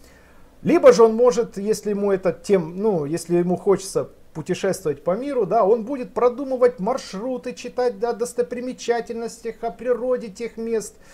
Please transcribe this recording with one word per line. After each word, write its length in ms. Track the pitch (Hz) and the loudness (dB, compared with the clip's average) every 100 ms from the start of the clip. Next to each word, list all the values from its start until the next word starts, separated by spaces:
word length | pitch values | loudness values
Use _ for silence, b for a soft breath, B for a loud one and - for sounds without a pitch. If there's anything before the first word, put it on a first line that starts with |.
| b b b b b b | b b b b b b
Либо 300 | 196 330 269 | 2 6 8
же 100 | 196 | 8
он 120 | 226 | 6
может, 420 | 220 247 220 - 196 | 6 4 4 -2 -4
если 320 | 202 208 208 | -2 -2 -2
ему 220 | 202 202 | -2 0
это 200 | 190 185 | 0 0
тем, 480 | 175 - 190 160 185 | -2 0 0 0 -2
ну, 240 | 220 175 143 | 0 0 -2
если 320 | 165 - 175 | -4 0 0
ему 180 | 175 175 | 2 0
хочется 540 | 202 185 - 151 127 - - | 2 0 0 -4 -4 -10 -16
путешествовать 680 | 160 160 175 196 180 151 139 | -10 -6 -2 -2 -2 -4 -4
по 140 | 170 202 | -2 -2
миру, 300 | 277 247 180 | -2 -2 0
да, 180 | 226 | 2
он 200 | 196 233 | 4 2
будет 300 | 220 277 - | 0 -8 -6
продумывать 640 | - 247 233 269 254 247 247 | 0 0 0 -4 2 2 2
маршруты, 760 | 196 262 - 190 254 247 247 | -2 -4 -6 -8 -6 -6 -8
читать, 460 | - 247 247 247 196 | -12 -8 -2 -2 -2
да, 120 | 233 | -4
о 20 | |
достопримечательностях, 1400 | 214 233 - 240 247 254 247 - 233 226 226 233 - 233 220 | -4 -4 -4 -4 -4 -8 -6 -2 -2 -4 -8 -10 -10 -12 -8
о 100 | 233 | -8
природе 560 | 233 254 233 254 247 220 | -6 -4 -2 -2 -2 -4
тех 280 | 190 226 226 | -10 -12 -8
мест, 380 | 226 220 - - B | -4 -4 -6 -14 B